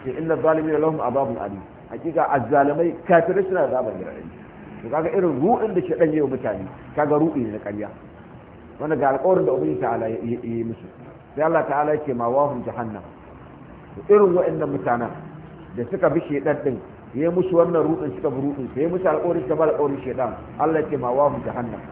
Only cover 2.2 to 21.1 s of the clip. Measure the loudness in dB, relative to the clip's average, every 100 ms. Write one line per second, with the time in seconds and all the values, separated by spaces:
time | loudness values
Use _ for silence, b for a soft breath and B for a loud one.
2.2 | 2 2 4 4 4 4 0 0 4 6
3.2 | 6 0 0 0 2 0 -2 -6 -10 -12
4.2 | -14 -16 -18 -18 -18 -14 -4 -2 0 2
5.2 | 2 2 2 4 2 0 0 2 4 4
6.2 | 0 0 -4 -4 -8 -14 -6 -2 2 4
7.2 | 4 2 -4 -4 -8 -8 -8 -12 -18 -20
8.2 | -20 -20 -20 -20 -20 -8 -2 2 2 2
9.2 | 4 4 4 2 0 0 -2 -2 -2 -4
10.2 | -4 -4 -4 -4 -4 -8 -14 -18 -20 -20
11.2 | -12 0 2 2 2 0 2 0 0 -2
12.2 | 2 4 2 0 -6 -6 -6 -8 -14 -20
13.2 | -20 -20 -20 -20 -20 -20 -18 -16 6 6
14.2 | 8 4 2 0 -2 -2 0 0 0 -8
15.2 | -14 -16 -18 -18 -12 -8 -6 2 2 2
16.2 | 0 -2 0 0 -2 -4 -10 -18 -10 -2
17.2 | 0 2 4 4 4 4 2 0 -4 -4
18.2 | -4 -2 -2 -4 -6 -2 -2 2 0 2
19.2 | 0 -2 0 2 2 2 0 -2 -6 -4
20.2 | -4 -4 -14 -2 0 0 0 -2 0